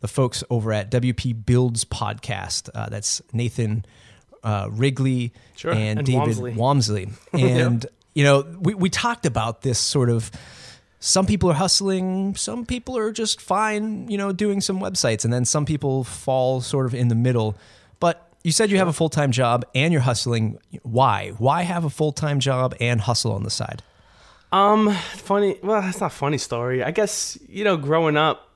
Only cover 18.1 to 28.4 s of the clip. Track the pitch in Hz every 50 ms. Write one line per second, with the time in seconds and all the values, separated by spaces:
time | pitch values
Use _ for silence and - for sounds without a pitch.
18.1 | 170 - - _ _ _ _ 170 151 - 226 214 202 190 190 175 151 - 165 156
19.1 | - 156 147 139 120 120 127 120 117 123 123 - _ 127 139 165 175 151 123 131
20.1 | 120 107 - 123 120 113 110 107 107 - _ _ - - _ 120 110 120 131 131
21.1 | 107 98 98 98 98 104 110 110 117 135 170 175 185 175 170 151 139 - 156 151
22.1 | 139 - 156 151 143 143 123 139 135 127 131 127 - - 117 120 120 113 101 123
23.1 | 120 - - 117 107 98 107 107 - - - - - - - _ _ _ _ _
24.1 | _ - - - - _ _ _ - - 294 302 311 - 214 208 208 185 160 -
25.1 | - - - - 196 202 208 196 - - - 190 220 214 190 190 180 - 202 160
26.1 | - - 143 139 151 131 - - - 117 120 127 127 127 120 127 165 214 214 202
27.1 | - - - - - - - - - 190 208 208 185 165 139 139 151 165 165 156
28.1 | 151 147 156 160 139 -